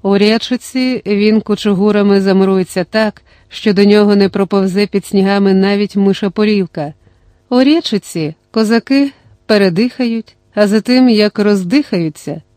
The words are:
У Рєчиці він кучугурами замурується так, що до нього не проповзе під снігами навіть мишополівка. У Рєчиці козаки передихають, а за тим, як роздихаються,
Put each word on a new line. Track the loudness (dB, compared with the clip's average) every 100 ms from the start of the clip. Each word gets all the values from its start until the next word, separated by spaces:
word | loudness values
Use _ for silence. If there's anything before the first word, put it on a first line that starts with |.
У | 0 2
Рєчиці | 2 0 -4 -8 -6 -6 -4 -4 -4
він | 0 2 0
кучугурами | -2 -4 -2 0 0 2 2 2
замурується | 2 0 2 0 -2 -6
так, | -6 -2 -4 -6 _ _ _
що | -6 -2
до | 2
нього | 4 4 4 2
не | 0
проповзе | 0 -2 -2 -2 -2 -2
під | -4 -2
снігами | 0 0 2 2
навіть | 2 2 0 -2 0
мишополівка. | 0 0 -4 -2 0 0 -2 -6 -10 -12 _ _ _ _ _
У | 0
Рєчиці | 2 2 0 -6 -6 -8 -8 -8 _
козаки | -4 0 0 0 0 -2 -6 _ _ _
передихають, | 0 2 0 -4 -2 -6 -6 -10 _ _
а | -2 0
за | 0
тим, | 2 2 4
як | 4 0 0
роздихаються, | 0 0 0 -2 -2 -4 -4 -6 -12 -12 _